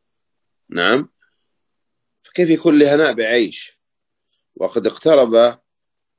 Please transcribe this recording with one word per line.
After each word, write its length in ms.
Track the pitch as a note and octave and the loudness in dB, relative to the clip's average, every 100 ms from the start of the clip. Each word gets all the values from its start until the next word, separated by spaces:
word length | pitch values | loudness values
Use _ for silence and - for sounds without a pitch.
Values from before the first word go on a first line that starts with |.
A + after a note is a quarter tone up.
| _ _ _ _ _ _ _ | _ _ _ _ _ _ _
نعم. 400 | E2+ F2+ B2 D#3 _ _ _ _ _ _ _ _ _ _ _ | -4 -2 -2 -4 _ _ _ _ _ _ _ _ _ _ _
فكيف 260 | _ - E3+ | _ -4 0
يكون 280 | D#3 F3 D3+ | 0 2 2
لهناء 340 | C#3+ D3 D#3 | 4 2 0
بعيش 680 | A2+ A2 A#2+ G2+ - - _ _ _ _ _ _ _ _ - | -2 -2 -2 -2 -6 -20 _ _ _ _ _ _ _ _ -10
وقد 300 | F#2 A#2 G#2+ | -8 -6 -6
اقترب 720 | - D#3+ D3 B2 A#2 A#2+ A#2+ _ _ _ _ _ | -4 0 2 2 2 2 -2 _ _ _ _ _